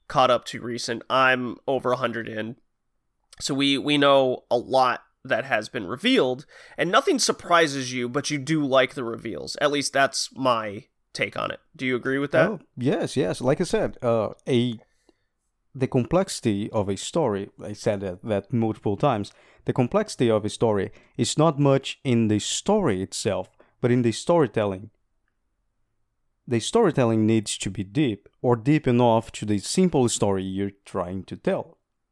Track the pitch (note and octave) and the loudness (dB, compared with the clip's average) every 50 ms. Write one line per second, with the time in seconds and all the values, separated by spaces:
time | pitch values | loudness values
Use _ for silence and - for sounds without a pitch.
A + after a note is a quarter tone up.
0 | _ - - D3 C3 B2 B2 A#2 - - - B2 - B2 A#2 A#2 - - A#2 A2 | _ -4 2 4 4 4 4 2 0 -6 -14 -10 -8 -8 -8 -6 -6 -6 -6 -6
1 | - - A2+ C3 C3 B2+ C3 B2+ B2 A#2+ - - - - C3+ B2+ - B2+ B2 B2 | -4 -2 2 4 4 4 4 2 0 -6 -8 -8 -6 -4 -4 -2 -2 -2 -2 -2
2 | B2+ A#2 A2 A2+ A2+ A2+ A2 A2 G#2+ A2 B2+ _ _ _ _ _ _ _ _ _ | -2 -4 -4 -6 -8 -8 -8 -8 -8 -8 -10 _ _ _ _ _ _ _ _ _
3 | _ _ _ _ _ _ - - - - C#3+ C3+ C#3+ C#3 C#3 B2+ - D3 D3 C#3+ | _ _ _ _ _ _ -16 -10 -6 -4 -2 0 2 2 2 0 0 0 2 2
4 | C#3+ C#3+ C#3 C3+ C3 B2+ B2 - - - A#2 B2 - - B2+ C3 C3 B2 A#2 - | 4 4 4 4 4 2 0 -4 -4 -2 -2 -2 0 0 2 2 2 2 0 -2
5 | - _ _ _ - C3 B2 A2 B2+ C#3 B2 G#2+ G#2+ - - A#2+ G2 F2 A#2 C#3 | -8 _ _ _ -6 -4 -4 -2 -2 0 -2 -2 -2 -4 -8 -8 -8 -8 -6 -2
6 | - B3 C4+ A3 D3 B2+ B2+ B2+ - _ - - - - - - C#3+ E3+ G3 A#3 | 0 2 4 4 4 2 0 -4 -8 _ -20 -20 -20 -12 -6 -4 -2 2 2 2
7 | C4+ - E4 A#3 - - - - - - F3 E3 E3 D3 C#3 C#3 C3 B2 B2+ B2+ | 2 2 0 0 0 0 -2 -2 -2 2 4 4 4 2 0 -4 -6 -6 -6 -6
8 | A#2+ B2 B2 C#3+ C3+ - D3+ C#3+ C3 C#3+ D#3+ D#3 D3 C3+ C3 C3 C3 B2+ - C#3+ | -4 -4 -4 -4 -4 -4 -4 -4 -2 -2 -2 0 0 2 4 4 2 2 0 -6
9 | B2 A2+ A2+ - - A2+ F#2 D2 C2 - - - - D3 D3 C#3+ C3 - - C3+ | -8 -6 -8 -8 -8 -10 -10 -10 -10 -10 -6 -2 -2 0 0 0 -4 -2 0 2
10 | C3+ C3 - - - - - - C3+ B2+ A#2+ A2+ A2 G#2+ G2 A2 C3+ _ _ _ | 2 2 0 -2 -8 -8 -6 -2 0 0 0 0 -2 -6 -10 -12 -14 _ _ _
11 | _ _ - - - G2+ - - - G1+ - - _ _ _ - C3+ B2+ B2+ A#2+ | _ _ -8 -6 -6 -4 -4 -4 -6 -6 -6 -8 _ _ _ -8 -4 -4 -2 -2
12 | - C3+ C3+ C#3 C#3+ C#3+ - D#3+ D#3+ G3+ A3 D#3 - _ - C3+ A#2+ C3+ G3+ E4 | -2 -2 -2 -2 -2 0 2 2 2 2 0 -6 -10 _ -10 -4 -2 0 0 0
13 | - - - B2+ D#3+ F3+ D#3 - B2 B2+ D#3 - F3+ - - A3 E3 A2+ - - | -2 -4 -2 -2 -2 -2 -2 -2 0 0 0 0 0 -2 -2 -2 -2 -2 -4 -4
14 | - A#2+ A2+ A2+ G#2 - - _ - D#3+ C3+ A#2+ A#2+ B2 A2+ G#2+ - _ _ _ | -2 0 0 0 0 -2 -6 _ -4 0 2 2 2 0 -4 -8 -14 _ _ _
15 | _ _ _ _ _ _ _ _ _ _ _ _ _ _ - C3 C3 B2+ - B2+ | _ _ _ _ _ _ _ _ _ _ _ _ _ _ -8 -4 -4 0 0 0
16 | A#2 - D#3+ F3+ G3 - - - - A#2+ G2+ G2+ G#2+ - - A2 G2 G2 G2 F#2+ | 0 2 2 0 0 0 -4 -4 -2 0 0 0 -2 -4 -2 -2 -2 -2 -2 -6
17 | - - - F3 D#3 A#2 G2+ G2 G2+ - _ - F2 F#2 G#2 - - A2+ G#2 G2 | -6 -4 -2 0 0 0 0 -2 -6 -8 _ -14 -12 -12 -10 -4 -2 -2 -2 -2
18 | G2 F#2+ F2+ - - A2+ G#2+ G2 - - B2 A#2 A2+ A2 G#2+ - - G#2+ G2+ - | -2 -6 -8 -8 -4 -2 -2 -2 -2 -2 -2 0 0 0 -2 -2 -2 -4 -2 0
19 | - D3 B2 G#2 G2 - - _ _ _ _ _ - - B2+ - B2+ A#2+ - G3+ | 0 0 0 0 -4 -6 -10 _ _ _ _ _ -6 -4 0 0 0 2 0 -2
20 | G#3+ - - - C3 A#2 A2 G#2+ G#2 G#2 - - B2 A2+ G#2 G2 F#2+ - - - | -2 -2 -2 0 2 2 2 2 0 -2 -4 0 0 0 0 0 -2 -4 -8 -14
21 | _ _ _ - A#2+ - - - D#3 E3 C#3+ C#3 C#3+ C#3 C3+ C3+ - - - - | _ _ _ -2 -2 0 2 4 4 4 4 4 4 4 4 4 2 -2 -12 -6
22 | - C#3 A#2+ A#2 A2+ G#2+ G#2+ G#2 - - - - - - G3+ G#3+ F#3+ C#3 G2 F#2 | -2 0 2 2 4 4 2 0 0 -2 -6 -4 0 0 2 2 2 2 0 0
23 | F#2+ - - - - A2 F#2+ F#2 F#2 - _ _ _ _ _ _ - A#2+ B2 B2+ | -2 -6 -6 -4 -4 -2 -2 -4 -6 -10 _ _ _ _ _ _ 0 2 2 4
24 | A#2+ A#2 G#2+ - - - F3 E3+ D3 A2+ - A#2 G#2 G2+ F#2+ F#2+ G2+ G2+ _ _ | 2 2 0 -2 0 2 4 4 4 2 0 0 -2 -2 -2 -6 -10 -16 _ _
25 | _ _ _ _ _ _ _ _ _ _ _ _ _ _ _ _ _ _ _ _ | _ _ _ _ _ _ _ _ _ _ _ _ _ _ _ _ _ _ _ _
26 | _ _ _ _ _ _ _ _ _ - A#2+ A2+ - - - A#3 A#3 F3 C3 - | _ _ _ _ _ _ _ _ _ -2 -2 -2 0 2 2 4 4 4 4 2
27 | B2 A2+ A2+ A2 A2 G#2+ A2+ A2 G2+ - - - - G#2 F#2+ G#2 G2 G2 G2+ D3 | 2 2 4 4 4 4 4 2 2 -2 -6 -6 -6 -8 -6 -8 -8 -6 -2 0
28 | D#3 B2 G2+ - _ _ _ _ - B2+ A#2+ A#2 G#2+ C#3 D#3 D3+ - C3+ A#2+ A#2+ | 0 0 0 -4 _ _ _ _ 0 2 2 2 2 2 2 2 4 2 4 4
29 | B2 A#2+ A2+ A2+ - - - - A2+ G#2 G#2 G2 - - - F#3 F#3 F3 D#3+ C#3+ | 4 4 4 2 0 -2 -10 -8 -4 -2 -2 -2 -2 -2 0 2 2 2 4 2
30 | B2 A2+ - - A2 G2+ G2 F#2+ F#2+ F#2+ F#2+ F#2+ G2+ G2+ - _ _ - - G2 | 2 2 2 0 0 0 0 0 -2 -4 -4 -4 -4 -4 -6 _ _ -8 -6 -6
31 | F2 F2+ F#2+ F#2+ F2 - - - - F3 F#3+ C#3 - - - _ _ _ _ _ | -4 -4 -6 -10 -10 -12 -12 -6 -4 -2 -2 -4 -6 -10 -16 _ _ _ _ _
32 | _ _ | _ _